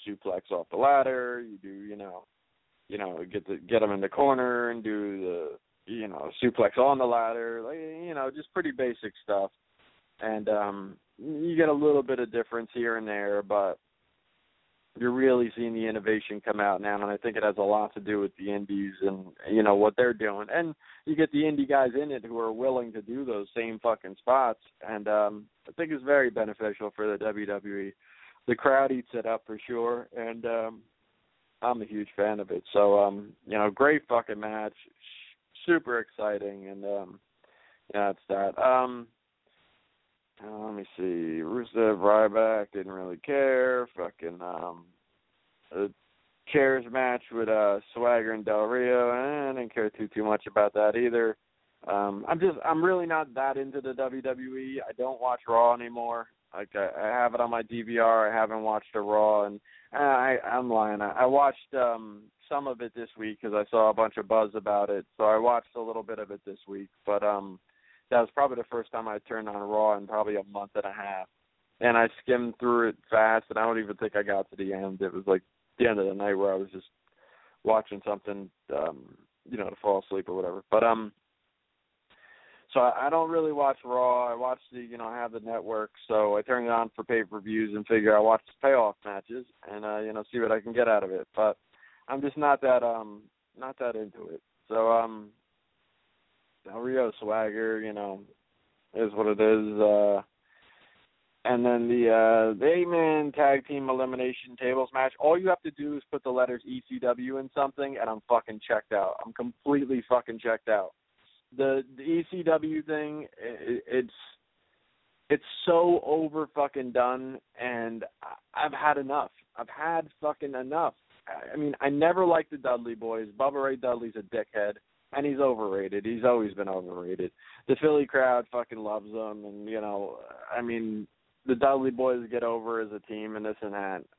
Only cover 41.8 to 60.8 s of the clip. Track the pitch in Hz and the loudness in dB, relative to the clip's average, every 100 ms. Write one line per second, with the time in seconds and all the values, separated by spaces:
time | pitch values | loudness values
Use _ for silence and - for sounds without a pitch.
41.8 | 110 101 101 107 107 110 110 110 101 98 | 2 4 6 6 6 4 2 0 -4 -8
42.8 | 95 95 92 85 - 139 135 131 127 127 | -10 -10 -10 -10 -4 0 2 2 2 0
43.8 | 120 - 85 - 82 87 90 85 87 85 | -4 -8 -10 -8 -12 -10 -10 -10 -10 -12
44.8 | 87 _ _ _ _ _ _ _ _ 85 | -20 _ _ _ _ _ _ _ _ -6
45.8 | 101 - _ _ _ _ - 151 135 131 | -6 -6 _ _ _ _ -2 2 4 2
46.8 | 120 131 127 123 - 117 110 110 104 101 | -2 -2 -2 -2 -6 -4 0 4 4 2
47.8 | - - 120 120 110 110 107 107 107 127 | -4 -2 2 2 2 -4 -2 0 0 0
48.8 | 123 123 120 123 135 147 139 131 117 - | 2 2 2 0 -2 -4 -4 -6 -6 -4
49.8 | 107 - 107 107 107 104 - 107 104 104 | -4 -4 -8 -4 0 0 0 2 4 4
50.8 | 107 113 120 117 113 107 _ _ _ _ | 2 4 2 2 2 -2 _ _ _ _
51.8 | - 101 101 101 98 165 185 151 160 156 | -6 -2 -2 -4 -4 0 0 0 -2 2
52.8 | 180 185 170 160 147 120 135 135 135 139 | 2 2 0 -2 -2 -2 -2 -2 -6 -8
53.8 | 131 127 131 131 127 127 131 131 131 135 | -8 -4 -4 -4 -6 -6 -8 -10 -10 -10
54.8 | 113 113 127 127 127 123 - 117 117 120 | -10 -6 -6 -2 -2 -2 2 6 8 6
55.8 | 120 120 117 117 113 _ _ 92 104 101 | 0 -6 -6 -6 -8 _ _ -14 -8 -4
56.8 | 95 - 107 123 120 117 120 117 113 117 | -4 -2 -2 2 2 2 0 -2 -4 -8
57.8 | 113 117 113 113 107 113 110 110 110 107 | -4 2 6 6 4 2 0 0 -2 -2
58.8 | - 107 104 107 107 104 104 104 - - | -4 -4 0 4 6 4 2 -4 -16 -20
59.8 | _ 127 143 131 131 127 - 123 123 113 | _ 0 2 4 2 0 -2 -4 0 0